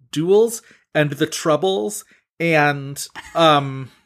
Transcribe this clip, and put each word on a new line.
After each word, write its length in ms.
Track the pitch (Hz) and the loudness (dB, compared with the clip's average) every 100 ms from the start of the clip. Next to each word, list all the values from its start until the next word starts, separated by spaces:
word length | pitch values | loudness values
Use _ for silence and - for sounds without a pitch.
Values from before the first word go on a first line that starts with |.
| 123 | _
Duels 500 | 147 170 202 233 226 _ _ _ 156 | -4 2 4 4 -2 _ _ _ -2
and 140 | 147 | 0
The 140 | 139 - | 0 -4
Troubles 760 | - 165 151 190 196 208 - - _ _ - | -2 -2 0 0 -2 -6 -8 -16 _ _ -6
and, 680 | 165 156 147 143 139 139 - - - 165 | 0 2 2 0 -8 -10 -12 -14 -8 2
um, 560 | 165 147 139 135 127 _ | 4 4 0 -8 -14 _